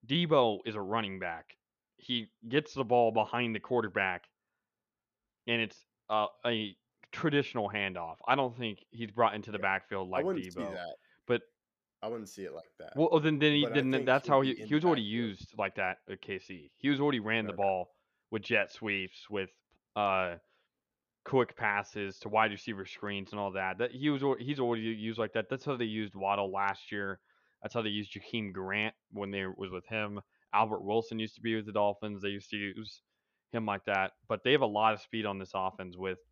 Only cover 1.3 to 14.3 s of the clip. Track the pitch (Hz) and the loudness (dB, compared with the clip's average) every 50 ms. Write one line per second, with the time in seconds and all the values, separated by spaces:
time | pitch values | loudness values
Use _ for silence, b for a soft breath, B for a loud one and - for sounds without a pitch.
1.3 | 82 82 80 _ - _ _ _ _ _ _ _ _ _ - - 127 120 110 - | -6 -8 -10 _ -20 _ _ _ _ _ _ _ _ _ -8 -4 -4 -4 -4 -6
2.3 | _ _ - 113 123 147 151 - - 135 131 107 123 123 117 113 107 110 107 - | _ _ -10 0 0 0 0 0 -4 -4 0 2 4 4 4 4 4 2 0 2
3.3 | - 120 123 117 110 104 - - 127 120 113 104 90 104 98 92 90 90 - _ | 0 -2 0 0 -2 -4 -4 0 0 0 0 0 0 0 0 0 -2 -4 -10 _
4.3 | _ _ _ _ _ _ _ _ _ _ _ _ _ _ _ _ _ _ _ _ | _ _ _ _ _ _ _ _ _ _ _ _ _ _ _ _ _ _ _ _
5.3 | _ _ _ 120 117 117 113 101 - - _ _ _ _ _ _ 107 107 107 101 | _ _ _ 0 0 0 0 -2 -4 -16 _ _ _ _ _ _ 0 0 0 0
6.3 | - _ _ 120 120 110 107 101 92 _ _ _ _ _ - _ - - - 160 | -4 _ _ -2 0 0 -2 -6 -10 _ _ _ _ _ -20 _ -10 -2 -2 2
7.3 | 139 143 127 - - 123 104 98 104 107 101 98 92 87 85 80 80 - - - | 2 2 0 0 -2 -4 -4 -2 -2 0 -2 -2 -2 -4 -8 -8 -8 -6 0 2
8.3 | 127 143 135 123 117 123 123 110 104 - _ _ - 113 117 107 101 120 117 110 | 2 2 2 -2 -2 -4 -6 -6 -6 -8 _ _ -10 -10 -10 -8 2 4 4 4
9.3 | 101 107 98 - 104 101 95 95 95 95 - _ 104 95 95 92 92 92 147 185 | 4 0 -8 -6 -6 -2 0 2 0 0 -2 _ -6 -6 -4 -2 -2 0 0 0
10.3 | 190 170 92 92 87 87 87 85 95 90 87 85 - - b b b b _ - | -2 -4 -6 -8 -8 -8 -8 -8 -8 -8 -10 -10 -12 -14 b b b b _ 0
11.3 | 123 117 - _ _ _ _ _ _ _ _ _ _ _ - 110 120 117 107 92 | 0 0 0 _ _ _ _ _ _ _ _ _ _ _ -8 -8 -6 -8 -10 -12
12.3 | - - 95 87 69 82 - _ _ _ 87 - - 139 156 165 165 160 147 160 | -12 -10 -10 -10 -10 -12 -16 _ _ _ -18 -8 2 2 4 6 6 6 6 4
13.3 | 156 139 147 151 147 147 143 117 113 143 135 131 131 131 131 127 127 143 - - | 2 4 4 6 6 6 4 4 4 2 4 4 2 2 4 6 4 4 6 6